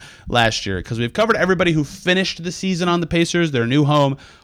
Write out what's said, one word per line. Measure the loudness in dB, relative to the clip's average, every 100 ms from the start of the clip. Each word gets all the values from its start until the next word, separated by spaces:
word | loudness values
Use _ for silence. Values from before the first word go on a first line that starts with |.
| -18
<laughs> | -18 -2
last | 2 2 0
year, | -4 -6
'cause | -6 -4
we've | -2
covered | 0 0 2
everybody | 2 2 2
who | 0
finished | -2 -4 -2 0 -2 -6
the | -10
season | -6 -4 -2 0
on | 0
the | 0
Pacers, | 0 0 0 0
their | 0 2
new | 2
home | 4 4 2 0 -10 -20